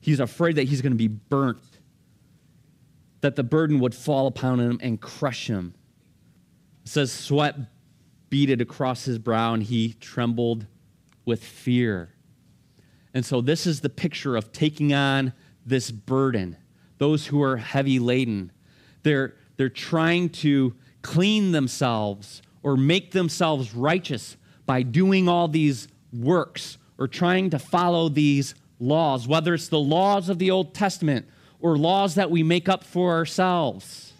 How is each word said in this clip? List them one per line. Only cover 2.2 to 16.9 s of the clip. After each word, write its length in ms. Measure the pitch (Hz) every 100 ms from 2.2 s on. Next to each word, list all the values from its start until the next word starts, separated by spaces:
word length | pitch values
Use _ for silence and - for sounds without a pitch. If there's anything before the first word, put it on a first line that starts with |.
| _ _ _ _ _ _ _ _ _ _
that 160 | 143 131
the 80 |
burden 360 | 120 156 160 147
would 140 | 123
fall 320 | 113 - 139 135
upon 340 | 123 131 127
him 180 | 120 120
and 180 | 127 110
crush 460 | - - 143 123 -
him. 280 | 104 87 - _ _ _ _ _ _ _ _ _ _
It 60 | -
says, 200 | 151 139
"Sweat 460 | - - 143 151 143 117 _ _ _ _ _ _
beaded 320 | 139 139 131
across 440 | 120 - 135 123 -
his 120 | 117
brow, 360 | 113 113 113
and 80 | 113
he 320 | 107 120 113 113
trembled 680 | - - 120 117 120 113 104 _ _ _ _ _
with 180 | - 113
fear." 680 | - - - 123 120 98 85 _ _ _ _ _ _ _ _ _ _
And 100 | 131
so 160 | 123 127
this 260 | 120 165 180
is 140 | 147
the 80 | 147
picture 480 | - 175 - 143 120
of 160 | 107
taking 400 | - 151 151 151
on 400 | 143 139 135 131 - _ _
this 260 | - 131 117
burden. 680 | 110 - 131 135 120 92 80 _ _ _